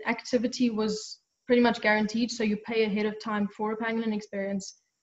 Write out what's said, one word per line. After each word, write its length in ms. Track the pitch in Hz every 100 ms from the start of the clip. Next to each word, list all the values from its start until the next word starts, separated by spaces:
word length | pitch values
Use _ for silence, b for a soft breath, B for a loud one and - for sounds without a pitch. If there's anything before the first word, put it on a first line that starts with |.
| -
activity 640 | 233 - 247 240 247 240
was 500 | 214 214 214 - - _ _ -
pretty 160 | 240
much 200 | 240 -
guaranteed. 500 | 214 214 214 226 240
So 140 | - 220
you 100 | 214 -
pay 200 | 226 214
ahead 200 | 214 214
of 160 | 208
time 280 | 226 208 202
for 240 | - 214
a 40 | 220
pangolin 380 | 226 226 226 208
experience, 600 | - 196 196 202 - - _ _